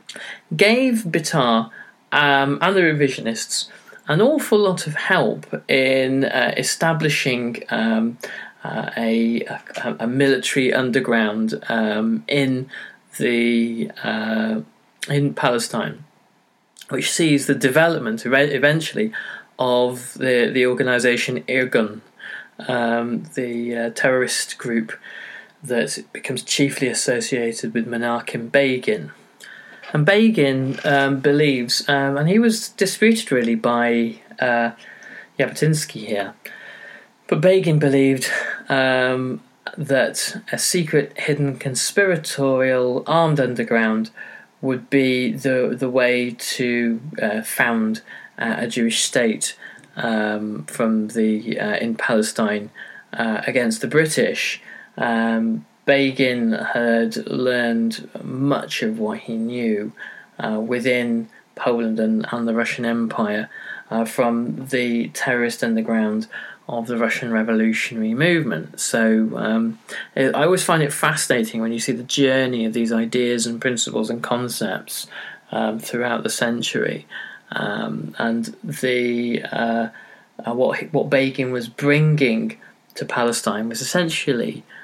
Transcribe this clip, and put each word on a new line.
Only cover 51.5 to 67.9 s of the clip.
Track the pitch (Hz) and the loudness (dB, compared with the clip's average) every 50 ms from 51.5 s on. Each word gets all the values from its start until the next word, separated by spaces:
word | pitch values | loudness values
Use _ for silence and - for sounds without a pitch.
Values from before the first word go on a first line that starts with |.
| 107 - | -4 -2
uh, | 107 107 104 - | -2 -2 -2 -2
in | 117 117 113 | -2 -2 -2
Palestine, | - - - 120 107 110 110 - - 113 104 107 104 104 - - - - - - - - - | -2 0 2 2 2 2 2 0 0 0 0 0 -2 -6 -8 -14 -18 -18 -18 -18 -20 -18 -14
uh, | - - 117 113 110 - - 131 | -6 -4 -2 -2 -2 -2 -2 0
against | 127 127 123 113 110 - | 0 2 2 2 0 -2
the | - - | -4 0
British. | - 151 160 156 - 131 110 90 - - - - - - - - - - - - - - | 2 2 2 4 2 2 0 0 0 -2 -4 -4 -6 -8 -12 -20 -20 -20 -20 -14 -6 -4
Um, | 120 117 117 113 113 113 113 113 113 113 113 110 - _ _ _ - | -2 0 0 2 2 2 2 0 0 0 -2 -4 -6 _ _ _ 2
Begin | - 139 139 139 135 131 - 135 127 123 123 117 113 | 2 4 4 4 2 2 2 2 2 2 2 2 0
had | 107 - 107 - - 123 117 117 117 113 113 113 110 - - - | 0 0 -2 -2 -2 0 2 2 4 4 2 0 -2 -6 -6 -4
learned | - - 127 127 123 123 120 117 117 117 117 113 110 - - - - - - | -2 0 0 2 2 2 2 2 2 2 0 0 -2 -4 -10 -14 -14 -12 -10
much | 139 131 131 139 143 139 117 - - - - 123 | -8 -4 -2 0 0 0 0 -2 -6 -6 -4 -2
of | 110 110 113 | -2 -2 -2
what | 107 107 107 107 | -4 -4 -4 -6
he | - - 113 113 | -8 -8 -6 -4
knew, | 113 117 123 123 117 113 107 101 107 113 - - - - - - - _ _ - | -4 -4 -4 -2 0 0 0 0 -2 -6 -10 -12 -16 -16 -16 -20 -20 _ _ -8
uh, | 117 110 110 107 | -6 -4 -4 -2
within | 113 113 127 123 117 127 123 123 120 120 117 117 113 - - - _ _ - | -2 -2 -2 -2 0 0 0 2 0 0 0 -2 -2 -6 -12 -20 _ _ -12
Poland | - - 123 120 117 117 110 110 110 | -4 -2 0 0 0 0 0 0 0
and, | 110 110 110 110 110 - | 2 2 2 0 0 -2
and | 120 120 117 117 | -4 -4 -2 0
the | 110 | 0
Russian | 113 117 - - - 117 | 0 0 -2 -2 -4 -2
Empire, | 117 117 117 117 113 - - 110 104 104 107 107 - - - - - - - - - | -2 -2 -2 -2 -2 -2 -2 -2 0 0 -4 -4 -6 -12 -18 -16 -14 -14 -14 -12 -6
uh, | 110 113 113 | -4 -2 -2
from | 113 - - 123 117 117 117 120 117 110 113 135 135 | -2 0 0 0 2 2 0 -2 -2 -4 -6 -6 -4
the | 135 123 123 120 117 117 117 - | -2 -2 0 0 0 -2 -2 -4
terrorist | - - - 135 123 120 120 117 117 - 127 | -4 -6 -2 -2 0 0 0 -2 -2 -2 -2
underground | 117 113 113 110 113 113 113 110 107 107 110 110 - - - - - - - - - | 0 0 0 0 0 0 0 2 0 0 -2 -4 -6 -10 -14 -14 -16 -18 -18 -12 -8
of | 120 117 113 | -8 -6 -4
the | 113 120 113 | -4 -2 0
Russian | 117 113 - - 131 120 | 0 0 0 -2 -4 -2
revolutionary | 113 110 110 117 113 110 110 113 110 - - - | 0 0 0 2 2 2 2 2 0 0 -4 -6